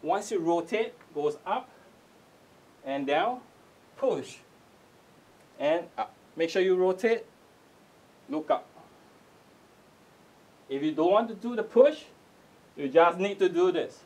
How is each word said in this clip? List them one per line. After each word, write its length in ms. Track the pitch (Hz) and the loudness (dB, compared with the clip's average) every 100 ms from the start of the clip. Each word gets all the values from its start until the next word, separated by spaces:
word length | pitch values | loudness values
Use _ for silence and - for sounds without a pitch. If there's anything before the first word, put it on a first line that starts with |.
Once 300 | 151 190 208 | -2 -4 -2
you 80 | 202 | -4
rotate, 540 | 165 170 165 214 226 - - | 0 -2 -2 -4 -4 -6 -14
goes 240 | 147 147 - - | -4 -4 -4 -4
up 240 | 214 254 - - - - - - - - - _ _ - | -6 -6 -20 -20 -20 -20 -20 -20 -20 -20 -20 _ _ -8
and 200 | 139 135 | -6 -2
down, 360 | 143 202 254 - - - _ - - | 0 0 -4 -12 -20 -20 _ -20 -4
push 400 | 269 233 - - - - - - - _ _ - _ _ - - | -2 -2 -6 -16 -20 -20 -20 -20 -20 _ _ -20 _ _ -20 -4
and 260 | 143 170 165 - | -2 -2 -4 -10
up. 160 | - - - - | -10 -10 -20 -6
Make 140 | 165 | -2
sure 120 | 190 | 0
you 140 | 185 180 | 2 2
rotate, 500 | 185 185 233 226 - _ - _ _ - _ _ _ _ - | 2 0 0 -2 -4 _ -20 _ _ -20 _ _ _ _ -8
look 200 | - - | -8 -2
up. 160 | - - - - - - - - - - - _ - - _ _ - - _ _ - _ | -4 -4 -20 -20 -20 -20 -20 -20 -20 -20 -20 _ -20 -20 _ _ -20 -20 _ _ -20 _
If 140 | 135 | -6
you 100 | - | -4
don't 180 | - 175 | 0 2
want 160 | 202 226 | 4 2
to 60 | 208 | -6
do 200 | 233 233 | -8 -6
the 80 | |
push, 400 | 208 - 277 311 - - - - - - _ - | -2 6 6 4 -14 -20 -20 -20 -20 -20 _ -8
you 100 | 143 | 2
just 320 | 147 170 175 | 6 6 4
need 200 | 196 196 | -4 0
to 100 | 190 | 0
do 220 | 165 180 | 2 0
this. 280 | 330 - - | 0 -4 -10